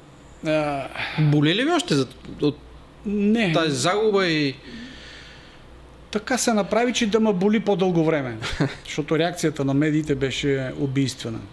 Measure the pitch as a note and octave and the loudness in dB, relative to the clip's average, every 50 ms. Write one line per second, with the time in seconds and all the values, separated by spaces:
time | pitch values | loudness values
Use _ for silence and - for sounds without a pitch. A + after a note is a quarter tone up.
0 | - - - - - - - - - D#3+ D#3 D#3 D3+ D3 C#3+ C#3 C3 - - - | -20 -20 -20 -20 -20 -20 -18 -8 -4 0 0 0 0 0 -2 -4 -6 -8 -8 -8
1 | - - - - D#3 D3 D3 D3+ D3 D3+ F3 G#3 C4 D4+ F4 E4 - - D#3+ C#3 | -8 -6 0 2 4 4 4 4 4 4 2 2 2 2 2 0 0 0 0 0
2 | C3 C3+ - - - - - - C#3+ D3 C#3 - - - - - - - - - | 0 -2 -6 -12 -18 -18 -6 -2 -2 -2 -2 -2 -8 -20 -20 -20 -20 -20 -20 -12
3 | - G#3+ G3+ G#3 G3+ G#3 A3 A#3 A3 F3+ D#3+ E3+ D#3+ D#3 C#3+ B2+ B2+ E3+ F#3 G#3 | -8 -4 -2 0 2 2 4 4 2 2 2 2 2 2 0 0 0 0 2 2
4 | A3 A3 G3 G3 F#3+ F3 D#3+ D#3 D3 C#3 C3 - - - - A3+ A#3+ C4 - - | 2 2 4 4 2 2 2 2 0 0 -2 -6 -10 -16 -14 -14 -14 -16 -16 -18
5 | - - - - - - - - - - - - - - - - - - - - | -18 -18 -18 -20 -20 -20 -20 -20 -20 -20 -20 -20 -20 -20 -20 -20 -20 -20 -20 -20
6 | - - - G#3+ G#3 - C4 A3+ - B3 A3+ G#3 G3 - G#3+ A3 A#3+ B3+ A#3+ - | -16 -10 -8 -8 -4 -4 -2 0 0 2 2 2 0 0 0 2 2 2 0 0
7 | B3 G#3 F#3+ A3 A3 A3 G#3 F3+ F#3+ G#3 G#3+ A3+ - G#3+ G3+ F3 F#3+ F#3 F3+ E3+ | 0 2 2 4 4 2 2 2 2 2 2 2 2 0 0 2 2 2 2 2
8 | D#3+ D#3 D#3+ D3 C3+ B2+ A2+ A2 A#2+ - - - D3 C3 - - - - - - | 2 2 2 0 -2 -4 -6 -8 -8 -6 -2 -2 -2 -2 -2 -6 -12 -8 -6 -6
9 | D3+ D3+ D#3+ D3+ D#3+ F3 E3+ F3 - D#3+ C#3+ - C#3 C#3 C#3 C#3 D3+ D#3 D3+ D#3 | -4 0 0 0 0 0 -2 -2 -2 -2 -2 0 -2 0 2 2 2 2 2 0
10 | D3+ D3+ C#3+ C3 C3+ C3+ B2 - - C#3+ C#3 C3+ C3 C3 C#3+ D#3 D3 C3+ B2+ C#3 | 0 0 -2 -2 -2 -2 -2 -2 -2 0 0 0 -2 -6 -4 -4 -4 -2 0 0
11 | C#3 B2+ - - - A#2+ A2+ A2+ G#2+ G2+ | 0 0 -2 -6 -8 -8 -8 -8 -10 -14